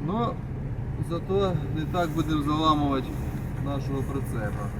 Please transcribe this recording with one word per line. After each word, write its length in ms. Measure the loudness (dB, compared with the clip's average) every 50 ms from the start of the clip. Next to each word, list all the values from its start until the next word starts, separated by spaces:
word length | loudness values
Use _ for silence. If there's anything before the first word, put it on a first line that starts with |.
| -2
Но 280 | 0 0 2 0 0 0 -4 -6 -6 -6 -6 -4 -4 -4 -4 -4 -4 -4 -4 -2 -2
зато 440 | -2 -4 -2 2 2 4 4 4 2 0 0 0 -2
не 60 | -2 0
так 260 | 0 0 0 0 2
будемо 320 | 2 0 2 2 2 2
заламувати 680 | 2 2 2 4 4 4 6 6 4 4 2 2 0 -2 -4 -2 -2 -2 -2 -4 -4 -4 -2 -2 -2
нашого 380 | -2 -2 -2 -2 -2 -2 0
прицепа. 640 | -2 -2 -2 -2 -2 -2 -2 -2 -2 -2 -2 -2 -4 -4 -4